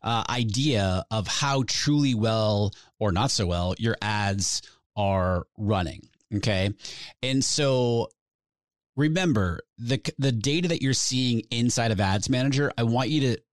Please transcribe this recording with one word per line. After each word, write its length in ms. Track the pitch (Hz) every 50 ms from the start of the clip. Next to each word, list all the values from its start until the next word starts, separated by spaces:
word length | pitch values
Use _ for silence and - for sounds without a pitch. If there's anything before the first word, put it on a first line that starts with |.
| -
uh, 220 | 113 117 113 - -
idea 760 | - 127 120 113 98 123 139 151 135 107 98 95 92 92 - _
of 160 | - 110 98
how 380 | - - - - 139 139 139 131
truly 480 | - - - - 147 147 147 143 139 127
well 580 | 110 107 113 110 113 110 107 107 101 104 101 - - - _ _ _
or 140 | 107 104 90
not 180 | 90 113 139
so 160 | - - 104
well 280 | 87 87 87 87 90 92 -
your 180 | 110 113 113 -
ads 600 | - 104 107 104 104 101 98 98 95 - - - - - - _ _ _ _
are 500 | - 101 98 98 95 92 92 92 90 - _ _ -
running. 440 | 107 101 107 95 90 76 - - - - _ _ _ _ -
Okay. 360 | 104 - 117 104 92 95 101 101 - - - - - - - - _ -
And 180 | 127 131 135 135
so 680 | - - - 147 139 135 127 123 120 117 117 110 - _ _ _ _ _ _ _ _ _ _ _ _ _ _ _ _ _
remember 680 | - 143 156 160 180 185 175 139 110 95 90 82 - - _ _ -
the, 220 | 120 117 135 123 - - - -
the 120 | 135 139
data 380 | 127 110 101 139 143 170 180 175
that 120 | 170 -
you're 120 | - 135 131
seeing 500 | - - - 131 127 131 123 120 113 107 _
inside 400 | - 117 120 123 - - 117 113
of 80 | 110 95
Ads 300 | 104 95 95 104 - -
Manager, 420 | - - 127 143 135 135 143 139 - -
I 60 | 120
want 240 | 113 113 123 131 117
you 120 | 151 151 135
to 200 | 131 113 - _ _